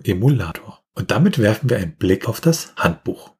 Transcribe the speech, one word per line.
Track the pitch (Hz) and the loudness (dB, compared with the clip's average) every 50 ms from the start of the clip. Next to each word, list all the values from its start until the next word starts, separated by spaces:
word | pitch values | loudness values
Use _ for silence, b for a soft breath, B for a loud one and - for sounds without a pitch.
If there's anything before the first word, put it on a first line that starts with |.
| - | -4
Emulator. | - 95 90 113 139 143 110 87 80 - - - - - _ _ _ _ | -2 -2 2 2 2 2 2 -2 -4 -8 -12 -16 -18 -20 _ _ _ _
Und | - 98 - | -10 -6 -2
damit | - 110 165 208 - 135 | 2 2 2 2 2 2
werfen | 104 104 107 - - 127 | 2 2 2 0 0 -2
wir | 120 101 | -2 -2
einen | 95 80 - _ | -2 -6 -6 _
Blick | - 92 95 95 - 120 | 0 2 2 2 0 -4
auf | 110 - | -8 0
das | - 165 160 - - - _ - | 0 0 0 0 -4 -10 _ -4
Handbuch. | - 170 160 - _ - 90 - - - _ _ | -2 -2 -2 -4 _ -8 -8 -8 -14 -20 _ _